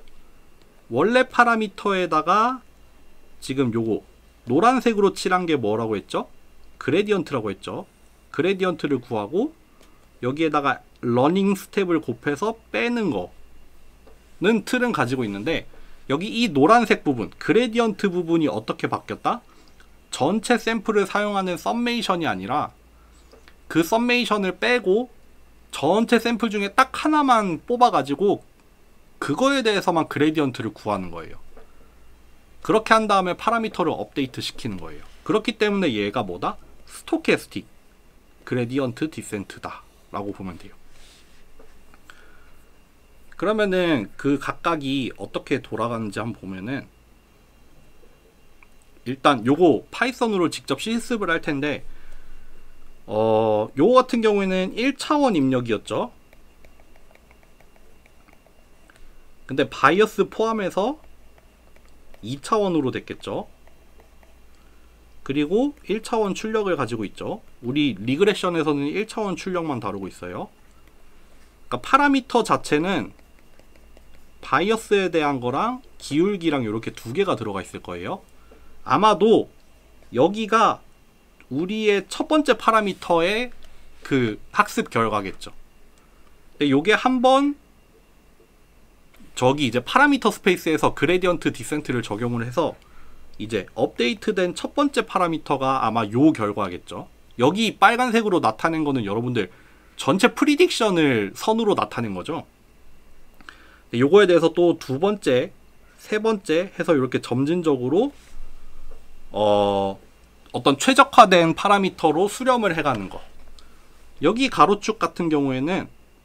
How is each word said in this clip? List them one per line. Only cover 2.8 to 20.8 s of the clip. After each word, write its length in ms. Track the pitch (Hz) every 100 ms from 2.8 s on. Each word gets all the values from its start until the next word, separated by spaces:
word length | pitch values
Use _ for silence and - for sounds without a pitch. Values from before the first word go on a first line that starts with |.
| - - - - - -
지금 320 | - 131 127
요거 320 | 113 113 101 - - - -
노란색으로 720 | - 135 226 254 240 208 196
칠한 320 | 196 190 185 175
게 100 | 147
뭐라고 400 | 104 110 113 101
했죠? 320 | - 175 - - - - - -
그레디언트라고 720 | - 165 214 196 - 135 107
했죠. 360 | 95 - 123 196 _ - _ _
그레디언트를 680 | - 170 196 185 160 151 135
구하고 540 | - 113 104 170 302 - _ - - - _ _
여기에다가 580 | 123 147 160 147 139 107 - -
러닝 540 | 123 120 139 190 196
스텝을 460 | 196 - - 185 160
곱해서 560 | 147 120 147 143 214 226 -
빼는 400 | 220 240 240 196
거는 1500 | 101 90 - - - - - - - - - - - 180 226
틀은 280 | - 254 240
가지고 320 | - 123 127
있는데, 420 | 110 98 127 139 - - - - -
여기 160 | 139 208
이 200 | 220 233
노란색 560 | 143 151 233 - 208
부분, 260 | 151 123 92 -
그레디언트 720 | - 214 247 226 226 - 202
부분이 380 | 175 165 170 143
어떻게 400 | - - - 139
바뀌었다? 540 | 107 - 101 151 233 - - - - - - -
전체 480 | - 135 214 - 240
샘플을 480 | 226 226